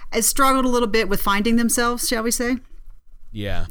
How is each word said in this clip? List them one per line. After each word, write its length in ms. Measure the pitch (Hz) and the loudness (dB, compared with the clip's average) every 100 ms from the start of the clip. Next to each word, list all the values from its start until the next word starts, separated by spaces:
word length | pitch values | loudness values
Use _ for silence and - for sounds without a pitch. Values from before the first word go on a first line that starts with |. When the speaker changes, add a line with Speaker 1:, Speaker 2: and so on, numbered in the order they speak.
| - | -4
Speaker 1:
has 140 | 233 220 | 0 2
struggled 380 | - 269 262 254 | 4 4 4 2
a 40 | |
little 180 | 240 233 | 2 2
bit 220 | 220 208 | 0 2
with 100 | 196 | 0
finding 360 | 208 196 220 233 | 2 2 2 2
themselves, 520 | 233 247 240 240 - | 2 0 0 -2 -4
shall 140 | 233 | -2
we 80 | 233 | -2
say. 280 | 233 240 254 - - - - - - - | -2 -2 -4 -8 -18 -16 -18 -20 -18 -14
Speaker 2:
Yeah. 340 | 107 101 87 90 | -8 -4 -2 -2